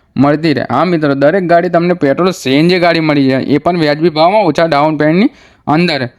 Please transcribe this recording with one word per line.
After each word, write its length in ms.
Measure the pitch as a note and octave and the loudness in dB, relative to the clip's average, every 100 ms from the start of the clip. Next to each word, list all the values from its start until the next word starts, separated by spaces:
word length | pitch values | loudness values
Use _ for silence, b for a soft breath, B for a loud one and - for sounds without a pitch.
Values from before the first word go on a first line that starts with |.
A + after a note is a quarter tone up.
| b - | b -2
મળતી 360 | C#3+ D3+ D#3+ | 0 0 0
રહે. 120 | C3 - | -2 -2
હા 160 | B2+ F3 | -2 0
મિત્રો, 280 | E3+ D3+ | 0 -2
દરેક 300 | C#3 C#3+ G3 | 0 0 0
ગાડી 260 | E3+ E3+ F3+ | 2 0 2
તમને 240 | E3+ F3 | 0 0
પેટ્રોલ 380 | F3+ C#3+ C3+ F3+ | 0 0 0 -2
સી 200 | F3 B2+ | -2 -2
એન 180 | C3+ E3+ | 0 2
જી 100 | F#3 | 2
ગાડી 200 | E3+ E3 | 0 0
મળી 300 | D#3 D3 C3+ | 0 0 0
જાય, 140 | C3 | 0
એ 140 | - C#3+ | 0 -2
પણ 200 | F3+ F3+ | 0 -2
વ્યાજબી 320 | D3+ D3 E3+ | 0 0 -2
ભાવમાં, 320 | D3+ E3 G#3+ | 2 2 2
ઓછા 240 | F3+ D3 E3 | 0 0 0
ડાઉન 320 | C#3+ D#3 D3 | 0 0 0
પેમેન્ટની 320 | D3+ E3+ B3+ b b b b | 0 2 0 b b b b
અંદર. 420 | D3+ F3 C#3+ B2 | 0 0 -2 -6